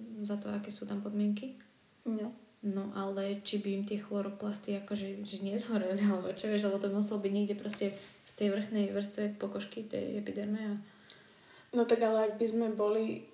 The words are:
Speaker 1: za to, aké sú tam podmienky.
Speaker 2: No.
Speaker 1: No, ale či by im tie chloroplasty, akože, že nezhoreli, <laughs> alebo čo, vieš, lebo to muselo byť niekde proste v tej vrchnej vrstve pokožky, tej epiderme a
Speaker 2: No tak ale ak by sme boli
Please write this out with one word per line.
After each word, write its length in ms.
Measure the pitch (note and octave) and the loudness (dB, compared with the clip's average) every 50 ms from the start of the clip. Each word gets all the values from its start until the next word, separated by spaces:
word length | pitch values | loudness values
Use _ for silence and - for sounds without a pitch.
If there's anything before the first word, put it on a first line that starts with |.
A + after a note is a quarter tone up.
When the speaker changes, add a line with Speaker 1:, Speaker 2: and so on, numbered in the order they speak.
| A3 A3+ A3+ G#3+ G#3 | -12 -12 -8 -6 -4
Speaker 1:
za 160 | G3+ G#3 G#3 | -2 -2 -2
to, 160 | G#3 G#3 G#3 | -2 -2 -4
aké 160 | G#3 G#3 G#3+ | -4 -4 -6
sú 160 | G#3 - G#3 | -8 -8 -6
tam 160 | G3+ G3+ G3+ G#3 | -4 -4 -4 -4
podmienky. 560 | G#3 G#3 G#3 G#3 G#3 G#3 - B3+ C4 - - - - - - - _ _ - - | -2 0 2 4 4 2 0 -2 -8 -10 -12 -18 -20 -20 -20 -20 _ _ -8 -4
Speaker 2:
No. 240 | A#3+ A3 G#3+ G#3 A#3 - - - - - - - | -2 -2 -2 -2 -4 -6 -10 -18 -20 -20 -6 -4
Speaker 1:
No, 320 | G#3 F#3+ G3 G3 G3+ - | -2 0 0 -2 -2 -4
ale 480 | G3+ G3 G3 G3 G3 G3 G3 G3+ G3+ - | -2 -2 -2 0 0 0 0 -2 -2 -2
či 160 | - - G3+ | -2 -2 0
by 160 | - G3+ G3 | 0 0 0
im 80 | G3 G3+ | 0 0
tie 160 | - G#3+ G#3 | -2 -2 -4
chloroplasty, 800 | - - G#3 G3+ G3 G3+ G3+ - G#3 G#3 G#3 - - - G3+ G3 | -4 -2 -2 -2 -2 -2 -4 -4 -4 -4 -4 -4 -4 -4 -4 -4
akože, 480 | G3+ - G#3 G3+ G3 G3 G3 G3+ G#3 | -2 -4 -4 -4 -2 -4 -6 -6 -6
že 160 | - G3+ F#3 G3 | -8 -6 -4 -4
nezhoreli, 560 | G3 G3+ A#3 A#3 - A3+ G3+ F#3 F#3 F#3+ G3+ | -2 -2 -2 0 2 0 2 2 2 2 4
<laughs> 80 | G#3 | 4
alebo 240 | G#3 G3 F#3 F#3 F#3 | 4 4 2 0 -2
čo, 160 | F#3 - - | -4 -2 0
vieš, 240 | G#3+ G#3 G#3 G#3 G3+ | 2 2 4 4 2
lebo 80 | G3 G3+ | 2 2
to 80 | G3+ G3+ | 2 2
muselo 300 | G3 G#3 G#3 G3+ G#3+ G3+ | 2 2 2 2 2 0
byť 140 | G3 G3 G3 | 0 2 2
niekde 240 | G#3 G#3 G3+ G3+ G3+ | 2 2 2 0 -2
proste 320 | - G#3 G#3 - G#3 G3 G3 - - - - - - | -2 -6 -2 0 -2 -2 -2 -4 -12 -16 -20 -20 -20
v 80 | - - | -18 -4
tej 220 | - G#3 G3+ G3 | 0 2 2 4
vrchnej 400 | G#3 G#3 - A3+ G#3 G3+ G3 G3+ | 2 0 0 2 2 2 2 2
vrstve 400 | G3+ G3+ G#3 - - G#3 G#3 G#3 | -2 -2 -2 -2 -2 -2 -2 -2
pokožky, 460 | - G3+ G3+ G3+ G3+ G3+ - - A3+ A3 | -2 -6 -4 -4 -4 -6 -6 -8 -10 -8
tej 400 | G#3+ - - - - G#3+ G#3 G#3 | -4 -4 -4 -2 -2 -4 -4 -4
epiderme 400 | G3+ F#3+ G3+ G#3 G#3 G#3 G#3+ A3 | -4 -4 -4 -2 0 0 0 0
a 120 | G#3 G#3 G#3 G#3 - - - - - - - - - - - - - - - - - - | -2 -2 -4 -6 -12 -20 -20 -18 -18 -18 -18 -20 -20 -20 -20 -20 -20 -20 -20 -16 -2 2
Speaker 2:
No 160 | A#3+ A#3 A#3 | 2 6 6
tak 160 | A#3+ A3+ A3+ | 6 6 6
ale 240 | A3 A3 A3 A3 G#3 | 4 6 4 4 2
ak 80 | G#3 | 2
by 100 | G#3 A#3 | 2 0
sme 200 | A3+ A3 A3+ A#3 A3 | 2 4 2 2 2
boli 540 | G#3+ G#3 G#3 G#3 G#3+ A3 A3+ A3 - - - - | 2 2 4 4 4 4 2 0 -2 -6 -8 -14